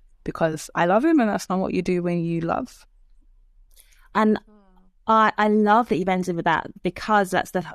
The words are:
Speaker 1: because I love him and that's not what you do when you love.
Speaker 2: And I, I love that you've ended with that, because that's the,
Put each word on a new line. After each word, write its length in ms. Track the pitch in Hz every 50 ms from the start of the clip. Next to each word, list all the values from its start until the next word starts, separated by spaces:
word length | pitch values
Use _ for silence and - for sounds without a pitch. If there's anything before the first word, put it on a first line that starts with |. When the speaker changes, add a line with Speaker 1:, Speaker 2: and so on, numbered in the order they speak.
| _ _ _ _ -
Speaker 1:
because 460 | - - - 170 160 160 156 - - -
I 100 | 170 170
love 200 | 175 190 220 269
him 160 | 339 330 294
and 80 | 226 214
that's 180 | 196 185 - -
not 120 | 185 185
what 140 | 190 - -
you 80 | 180
do 220 | 175 - 180 175 175
when 160 | 175 175 175 165
you 180 | 170 170 165
love. 440 | 165 165 - - 254 - - - - _ _ _ _ _ _ - - _ _ _ _ _ _ _ - _ _ - - _ _ _ _ _ -
Speaker 2:
And 240 | 202 220 214 220 - - _ - - 196 190 _ _ _ _ _ _ _ -
I, 240 | 220 220 220 214 - -
I 100 | 214 214
love 400 | 208 214 214 208 208 233 247 -
that 80 | - 143
you've 120 | 185 190
ended 260 | 185 185 185 180 175
with 100 | 165 160
that, 220 | 170 160 - - - - - -
because 480 | 185 - - - - 214 208 196 185
that's 200 | - 175 - -
the, 140 | - 185 165 - -